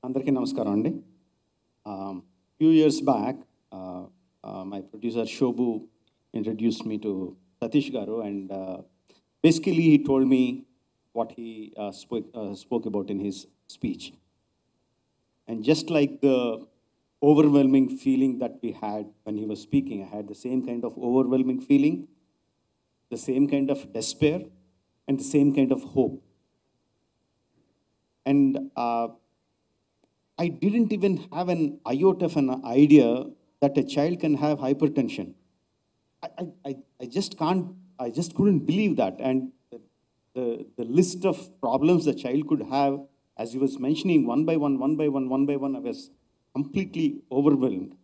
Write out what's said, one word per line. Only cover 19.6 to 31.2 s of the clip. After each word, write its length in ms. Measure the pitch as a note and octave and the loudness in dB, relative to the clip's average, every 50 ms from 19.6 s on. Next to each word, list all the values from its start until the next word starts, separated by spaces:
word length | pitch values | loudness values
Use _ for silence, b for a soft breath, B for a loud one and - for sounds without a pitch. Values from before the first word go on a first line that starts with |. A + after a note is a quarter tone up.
| - _ | -6 _
speaking, 300 | - C#3 C3+ C3+ A#2 G2+ G2 | 0 0 0 0 -8 -10 -10
I 40 | F#2+ G#2 G#2+ | -10 -12 -12
had 100 | G2+ G2+ G#2 | -12 -12 -14
the 60 | - - | -12 -8
same 180 | B2 C3 B2+ B2+ B2+ | -4 -4 -4 -4 -4
kind 160 | A#2+ A#2+ A#2 A#2 | -6 -6 -6 -8
of 40 | - - B2 A#2+ | -8 -6 -2 2
overwhelming 520 | B2 C3 C3 B2 C3 C3 C3 B2+ C3 C3 - - C#3+ | 2 4 4 4 2 2 2 0 -2 -4 2 2 4
feeling, 260 | C#3 C#3 D3+ F3 F3 - - _ _ _ _ _ _ _ _ _ _ _ _ _ _ _ _ _ _ _ _ B2 | 4 4 2 0 -2 -8 -14 _ _ _ _ _ _ _ _ _ _ _ _ _ _ _ _ _ _ _ _ -12
the 80 | A2 - - | -10 -4 -2
same 180 | B2+ C3 C#3+ C#3 C#3+ | 2 2 2 2 2
kind 140 | C#3+ C#3 C3+ C#3+ | 0 0 0 -2
of 40 | C#3 - - - A2+ | -4 -4 -10 -8 -6
despair, 420 | A2 - - - - D3 D#3 F#3 - - _ _ _ _ _ _ _ _ _ _ _ | -6 -6 -2 0 0 0 0 0 -8 -12 _ _ _ _ _ _ _ _ _ _ _
and 100 | - C3+ C3 - | -4 -4 -4 -4
the 40 | - - | 0 2
same 160 | D3 C#3+ C#3+ C3+ C#3+ | 4 4 4 4 4
kind 140 | C3+ B2 C3+ B2+ | 2 2 0 -2
of 40 | - - - | -4 -4 0
hope. 200 | C3+ B2+ G#2 F2 - _ _ _ _ _ _ _ _ _ _ _ _ _ _ _ _ _ _ _ _ _ _ _ _ _ _ _ _ _ _ _ _ _ _ _ _ _ _ _ _ _ C3+ C#3 | 0 0 0 -2 -8 _ _ _ _ _ _ _ _ _ _ _ _ _ _ _ _ _ _ _ _ _ _ _ _ _ _ _ _ _ _ _ _ _ _ _ _ _ _ _ _ _ 0 2
And, 160 | C#3+ C#3 C3+ C3 C#3 - - _ - B2 | 4 4 4 2 -2 -6 -10 _ -6 -4
uh, 220 | A#2 A#2 A#2 A#2 A#2 A#2 _ _ _ _ _ _ _ _ _ _ _ _ _ _ _ _ _ _ _ _ _ _ _ _ - E3+ | -2 -2 -2 -4 -4 -8 _ _ _ _ _ _ _ _ _ _ _ _ _ _ _ _ _ _ _ _ _ _ _ _ -4 -4
I 20 | F3 D3+ B2+ - | -4 -4 0 0
didn't 280 | G3+ G3+ A#3+ A#3 G3+ G#3+ | 0 2 2 2 2 0
even 160 | G3 F3+ G3+ F#3 D3+ | 0 2 0 0 0